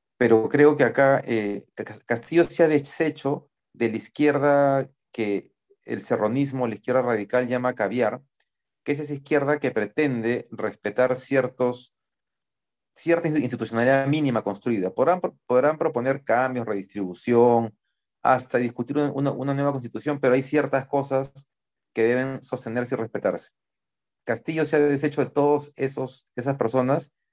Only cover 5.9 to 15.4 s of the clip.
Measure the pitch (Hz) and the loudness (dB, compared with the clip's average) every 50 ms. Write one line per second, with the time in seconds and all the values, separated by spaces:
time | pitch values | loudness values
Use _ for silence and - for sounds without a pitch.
5.9 | 117 104 - - 165 113 110 107 117 135 143 139 131 131 123 113 107 - _ - | -8 -6 -2 -2 0 0 0 0 0 0 -2 -2 -2 -2 -2 -4 -4 -6 _ 0
6.9 | 123 131 123 123 117 107 101 - - 123 127 117 127 123 127 127 123 - 107 95 | 0 0 2 2 0 -2 -2 0 0 -2 0 0 -2 -2 -2 -2 -2 -2 -2 -2
7.9 | 107 123 120 107 117 131 _ _ _ _ - _ _ _ _ _ _ _ _ - | 0 0 0 0 -2 -6 _ _ _ _ -20 _ _ _ _ _ _ _ _ -4
8.9 | 147 143 151 143 147 139 - - 151 147 139 135 151 147 147 131 - 110 104 101 | -4 -4 -4 -6 -8 -8 -4 0 0 0 2 2 0 0 -2 -2 -2 -2 -4 -2
9.9 | _ - 156 143 127 117 110 117 123 113 - _ - - 113 104 95 _ _ 107 | _ -2 0 0 0 -2 -2 -2 -2 -2 -4 _ -10 -6 -6 -6 -6 _ _ -4
10.9 | 101 - 127 127 127 127 - - 139 135 127 123 - - 127 123 123 - - - | 0 0 0 2 2 -2 -2 0 0 0 0 0 -2 -2 -2 -2 -2 -6 -12 -14
11.9 | _ _ _ _ _ _ _ _ _ _ _ _ _ _ _ _ _ _ _ _ | _ _ _ _ _ _ _ _ _ _ _ _ _ _ _ _ _ _ _ _
12.9 | _ - - 165 170 170 170 160 151 151 120 123 120 117 147 - 117 113 120 127 | _ -2 2 2 2 2 2 0 0 0 0 -2 -4 -4 -6 -4 -2 0 2 4
13.9 | 135 135 135 139 147 156 151 139 120 113 - 101 101 98 - 123 117 101 92 92 | 4 2 2 0 0 0 0 0 0 0 -2 -2 -6 -4 -4 -2 -2 -2 -2 -4
14.9 | - - 131 156 180 180 175 - - _ | 0 0 2 2 2 0 -2 -8 -8 _